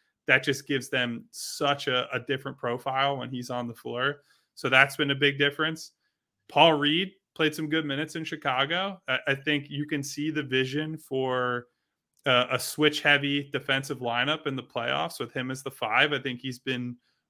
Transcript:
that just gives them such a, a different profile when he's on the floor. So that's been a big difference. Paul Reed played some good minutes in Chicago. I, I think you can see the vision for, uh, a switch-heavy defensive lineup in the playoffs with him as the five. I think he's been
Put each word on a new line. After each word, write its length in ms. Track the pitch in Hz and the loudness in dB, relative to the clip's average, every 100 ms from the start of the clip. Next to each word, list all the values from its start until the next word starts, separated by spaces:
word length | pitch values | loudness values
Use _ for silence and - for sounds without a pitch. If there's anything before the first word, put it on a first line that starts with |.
| _ _ - | _ _ 2
that 160 | 131 | 4
just 240 | 143 135 - | 4 -2 -2
gives 220 | 139 127 | -4 -2
them 360 | 127 123 117 - | -2 -2 -4 -12
such 560 | - - - 143 139 139 | -12 -10 -2 0 0 0
a, 200 | 127 123 127 | 0 -2 -6
a 40 | |
different 380 | 127 131 135 131 | -4 -4 -6 -6
profile 600 | 123 123 139 135 139 135 | -4 -4 -2 0 0 0
when 120 | 123 | -6
he's 200 | 127 123 | -8 -6
on 180 | 123 120 | -6 -6
the 60 | 110 | -10
floor. 420 | 120 120 135 143 _ _ _ | -8 -2 -2 -2 _ _ _
So 160 | - 131 | -6 4
that's 260 | 131 139 - | 6 6 4
been 160 | 139 | -2
a 40 | 135 | 2
big 220 | 143 139 | 2 4
difference. 520 | 143 143 156 160 - _ _ _ _ _ _ | 0 2 -2 -4 -12 _ _ _ _ _ _
Paul 240 | 143 165 | 8 8
Reed 380 | 147 147 165 190 - _ - | 8 4 2 0 -8 _ 0
played 200 | 156 151 | 0 0
some 120 | 156 | -2
good 160 | 160 151 | 0 0
minutes 300 | 139 156 170 | -2 -4 -6
in 80 | |
Chicago. 800 | 156 156 143 131 139 175 196 185 - | -8 -4 -2 0 0 -2 -4 -8 -2
I, 120 | 131 147 | -2 0
I 80 | 135 | -2
think 340 | 151 147 143 | 0 -2 -2
you 180 | 143 143 | -8 -4
can 160 | 147 | -4
see 260 | 135 147 151 | -6 -6 -4
the 140 | 151 | -4
vision 540 | 131 131 127 147 156 156 | 0 0 0 -2 -6 -8
for, 680 | - 135 131 127 123 120 - _ _ _ _ _ 139 | -6 -4 0 0 -2 -4 -8 _ _ _ _ _ 4
uh, 200 | 123 123 | 4 4
a 100 | 127 | -2
switch-heavy 920 | - - 151 147 147 143 143 143 139 | -4 2 2 4 4 4 2 -2 -4
defensive 480 | 131 139 135 135 127 | -6 -2 -2 -2 -6
lineup 480 | 123 120 135 156 143 | -2 -2 0 -2 -4
in 80 | 131 | -6
the 80 | |
playoffs 560 | 123 123 120 139 170 - | -6 -6 -2 -2 -4 -6
with 120 | 117 | -8
him 200 | 135 127 | -6 -6
as 100 | 131 | -6
the 80 | 135 | -10
five. 420 | - 110 120 147 | -6 0 2 2
I 60 | 139 | 0
think 220 | 131 123 | -4 -8
he's 160 | 131 120 | -8 -8
been 380 | 135 123 123 120 _ _ _ | -6 -4 -6 -10 _ _ _